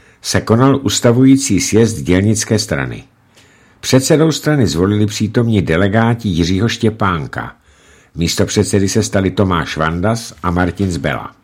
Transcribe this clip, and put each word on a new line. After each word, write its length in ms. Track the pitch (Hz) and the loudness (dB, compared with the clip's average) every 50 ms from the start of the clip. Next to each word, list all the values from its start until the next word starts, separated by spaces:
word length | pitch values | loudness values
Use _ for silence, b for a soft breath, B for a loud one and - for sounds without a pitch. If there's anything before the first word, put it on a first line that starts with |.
| b b b b | b b b b
se 200 | b - - 196 | b -4 -2 -2
konal 380 | - - 107 113 131 135 139 135 139 | 0 2 2 4 4 4 2 2 0
ustavující 760 | 135 - - - 120 120 123 131 135 135 135 135 - 101 90 | -2 -2 2 2 2 4 6 6 6 6 4 4 0 0 0
sjezd 400 | - - - 107 117 110 - 82 | 0 2 2 4 4 2 0 -2
Dělnické 580 | 69 82 87 92 98 107 110 104 - - 113 104 | -2 0 2 2 2 2 0 -2 -2 -2 -2 -2
strany. 440 | - - 85 69 67 62 58 57 - _ _ _ _ b b b b b b b b b b b | -2 -2 -4 -6 -6 -6 -8 -12 -16 _ _ _ _ b b b b b b b b b b b
Předsedou 520 | b - - 131 135 - 165 143 160 160 | b 2 2 2 4 4 2 2 2 2
strany 360 | 143 - - 151 151 143 117 87 | 0 -2 -2 0 0 2 2 0
zvolili 380 | 73 80 90 98 104 104 107 | 0 0 0 0 2 0 0
přítomní 560 | 104 - - 110 104 - 127 117 117 113 104 | -2 -2 -4 -4 -2 0 0 0 2 2 0
delegáti 680 | 82 65 80 82 98 101 98 113 113 113 117 117 - 107 | 2 2 0 0 0 2 2 2 2 2 0 -2 -2 -4
Jiřího 380 | 85 78 85 82 95 92 107 117 | 0 0 0 0 0 0 -2 -2
Štěpánka. 880 | - - - 110 107 110 107 95 90 80 71 123 - - 113 - - b b b b b b b b b b b b | -2 0 -2 -2 -2 0 -2 -2 -2 -4 -6 -8 -10 -10 -10 -12 -14 b b b b b b b b b b b b
Místopředsedy 760 | - 85 82 - - 98 - - 107 101 - - 101 95 95 | -4 -4 -4 -2 -2 -2 -2 0 0 0 2 2 0 0 2
se 140 | - 110 101 | 0 -2 -2
stali 280 | - - 101 95 92 | -2 -2 0 -2 0
Tomáš 460 | 92 - 101 95 92 82 76 - - 76 | 0 0 0 0 0 -2 -2 -4 -4 -2
Vandas 560 | 78 80 82 85 87 107 113 113 - - - - - | -2 -2 -2 -2 -2 -2 -2 -4 -6 -12 -14 -8 -6
a 80 | 87 | -4
Martin 400 | 85 87 90 90 82 - 98 95 | 0 0 0 -2 -2 -2 -4 -4
Zbela. 440 | 85 76 69 78 67 55 50 - - _ | -4 -4 -4 -4 -6 -6 -8 -12 -18 _